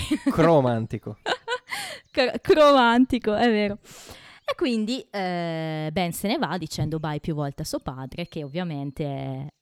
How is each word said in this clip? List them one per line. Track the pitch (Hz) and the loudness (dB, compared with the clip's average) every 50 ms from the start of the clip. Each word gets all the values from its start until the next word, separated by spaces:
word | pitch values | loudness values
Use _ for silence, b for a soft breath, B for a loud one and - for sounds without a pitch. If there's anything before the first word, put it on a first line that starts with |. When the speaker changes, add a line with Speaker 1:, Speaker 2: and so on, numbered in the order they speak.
| - - | 0 0
Speaker 1:
<laughs> | 302 - - 143 | -4 -2 -2 0
Speaker 2:
Cromantico. | - - 156 170 165 147 131 123 117 113 110 - - 110 - - 104 - - - 508 - _ 453 494 508 B B 1047 807 762 679 587 B B _ | 2 4 6 6 6 6 4 2 0 -2 -2 -4 -8 -8 -8 -12 -14 -10 -6 -6 -6 -6 _ -6 -8 -8 B B -10 -10 -10 -10 -14 B B _
Speaker 1:
Cro-, | - 302 254 - - - | -2 0 0 0 -2 0
cromantico, | - - 294 302 294 285 285 262 240 233 233 247 262 - 269 226 - 214 208 | 2 4 6 8 8 8 8 8 6 6 6 6 4 4 2 0 0 0 2
è | 220 233 240 | 2 4 4
vero. | 220 208 208 202 202 - B B B B B B B B B B B B B - | 4 2 0 0 -4 -8 B B B B B B B B B B B B B -8
E | 539 | -4
quindi, | - 359 262 233 220 214 208 254 262 - _ | -2 -2 0 0 0 -2 -2 -4 -6 -8 _
eh, | - 202 185 180 180 175 170 170 165 160 160 160 156 156 156 156 | -6 -6 -4 -4 -4 -4 -4 -4 -4 -4 -6 -6 -6 -4 -6 -4
Ben | 156 190 180 170 | -2 -2 -2 -2
se | 160 - - 202 | -4 -4 -4 -2
ne | 254 320 | -2 -2
va | 240 143 170 | -2 -4 -4
dicendo | 180 156 - - - 135 151 160 156 | -6 -6 -8 -6 -4 -4 -4 -4 -4
bye | 156 156 151 147 | -4 -4 -6 -4
più | - 175 156 | -4 -4 -4
volte | 147 147 143 - - | -4 -4 -4 -6 -8
a | 147 | -8
suo | - - 302 | -6 -6 -6
padre, | - 160 127 131 135 127 - - 175 - | -8 -10 -10 -10 -12 -10 -10 -10 -10 -10
che | - 165 147 | -10 -10 -10
ovviamente | 135 139 175 185 170 151 139 139 143 135 - 156 | -8 -6 -6 -6 -6 -6 -6 -6 -6 -6 -6 -6
è, | 143 139 135 135 135 131 131 143 151 - _ | -6 -6 -6 -6 -8 -8 -8 -10 -12 -16 _